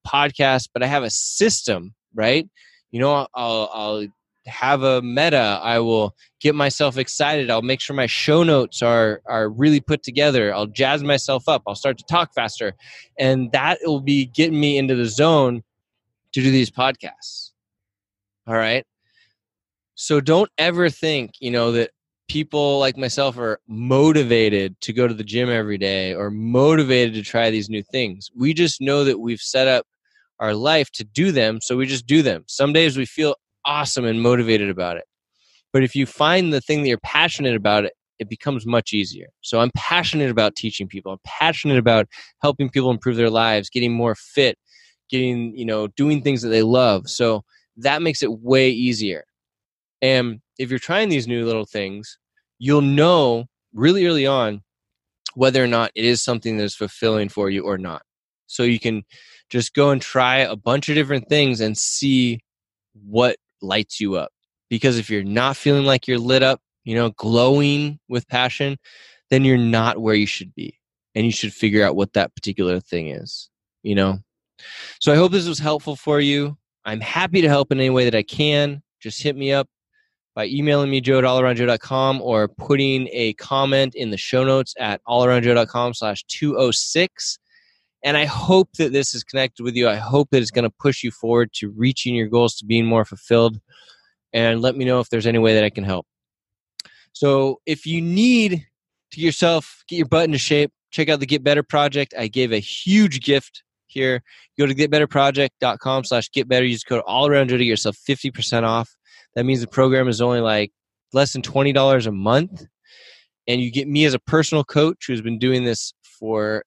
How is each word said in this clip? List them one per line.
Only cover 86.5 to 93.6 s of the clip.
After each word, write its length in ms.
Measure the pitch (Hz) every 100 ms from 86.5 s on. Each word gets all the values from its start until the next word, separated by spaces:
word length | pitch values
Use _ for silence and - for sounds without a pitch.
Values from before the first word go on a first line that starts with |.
| 127
oh 140 | 127
six. 680 | - - 165 185 - - - _ _ _ _ _ _
And 140 | 143 147
I 80 | 147
hope 480 | 113 170 190 185
that 180 | - 151
this 240 | 139 135 120
is 80 |
connected 400 | - 135 131 -
with 120 | 120 120
you. 120 | 120
I 80 | 104
hope 340 | 110 139 143
that 100 | 135
it's 100 | 110
gonna 180 | 120 113
push 340 | - 143 131
you 80 | 120
forward 420 | - 113 117 113
to 160 | - 104
reaching 460 | 104 123 127 127 120
your 120 | 107
goals, 280 | 120 117 -
to 80 | 107
being 200 | 117 113
more 200 | 113 107
fulfilled. 540 | 98 - 117 117 110